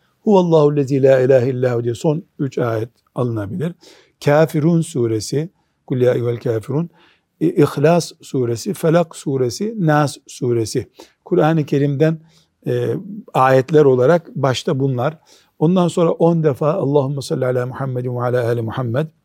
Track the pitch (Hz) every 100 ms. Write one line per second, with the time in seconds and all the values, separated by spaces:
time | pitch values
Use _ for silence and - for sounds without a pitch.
0 | _ _ 220 196 175 160 147 147 131 139
1 | 135 135 127 131 123 127 123 120 117 117
2 | 165 151 - - 139 - 120 113 113 _
3 | _ - 123 113 101 92 170 - - _
4 | _ _ - 147 156 156 156 170 160 131
5 | 117 110 - 135 165 - _ _ _ 127
6 | 123 123 120 120 127 113 - 139 170 -
7 | _ _ _ _ 160 - 143 - 147 175
8 | - - - 135 120 113 208 175 165 170
9 | 165 - 160 135 123 120 208 226 160 147
10 | 143 - - - 123 117 110 127 - -
11 | - _ - 175 156 160 147 147 143 135
12 | 156 160 - _ _ _ - 123 120 -
13 | - - - 139 131 131 123 151 143 127
14 | 127 170 - - 135 120 - 139 135 123
15 | 139 160 _ _ _ _ 160 185 170 -
16 | 165 - 165 170 151 127 151 190 139 147
17 | 135 139 - 143 127 127 123 117 135 127
18 | 123 123 123 123 117 120 113 117 123 123
19 | 156 _